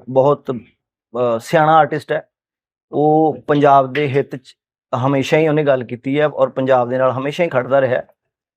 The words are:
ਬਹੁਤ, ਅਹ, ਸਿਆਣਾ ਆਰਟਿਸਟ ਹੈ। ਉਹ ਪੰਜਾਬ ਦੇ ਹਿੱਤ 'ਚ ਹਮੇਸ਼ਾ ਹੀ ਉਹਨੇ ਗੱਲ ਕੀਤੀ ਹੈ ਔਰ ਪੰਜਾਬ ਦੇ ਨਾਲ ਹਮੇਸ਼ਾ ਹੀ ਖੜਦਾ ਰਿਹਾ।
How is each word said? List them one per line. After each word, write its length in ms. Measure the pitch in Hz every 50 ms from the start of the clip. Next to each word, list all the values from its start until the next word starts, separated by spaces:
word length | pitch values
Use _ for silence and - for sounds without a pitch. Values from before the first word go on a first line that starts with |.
| - -
ਬਹੁਤ, 420 | 131 131 131 143 147 143 - -
ਅਹ, 880 | 131 117 - _ _ _ _ _ _ _ _ _ _ 117 123 123 117 113
ਸਿਆਣਾ 380 | - - - 165 151 156 160
ਆਰਟਿਸਟ 360 | 160 151 143 - 147 - - 151
ਹੈ। 160 | - - _ _ _ _ _ _ _ _ _ _ _ _ _ -
ਉਹ 440 | 139 147 151 151 156 160 156 139 127 -
ਪੰਜਾਬ 460 | - 151 147 139 143 139 139 135 131 127
ਦੇ 160 | 143 151 139
ਹਿੱਤ 280 | 123 139 135 135 -
'ਚ 200 | 135 - - - _ _ _ _ _ _ _ - 127 123
ਹਮੇਸ਼ਾ 320 | 135 139 139 131 - 170 156
ਹੀ 100 | 160 160
ਉਹਨੇ 160 | 147 156 156
ਗੱਲ 200 | 135 135 131 123
ਕੀਤੀ 360 | 110 123 117 - 135 135 143
ਹੈ 80 | 151 151
ਔਰ 200 | - - 135 127
ਪੰਜਾਬ 400 | 117 - 131 131 135 127 123 120
ਦੇ 100 | 127 131
ਨਾਲ 120 | 131 127
ਹਮੇਸ਼ਾ 340 | 123 127 131 143 151 - 175
ਹੀ 40 | 165
ਖੜਦਾ 320 | - 127 123 120 127 139
ਰਿਹਾ। 220 | 135 123 123 - - - _ _ _ _ _ _ _ _ _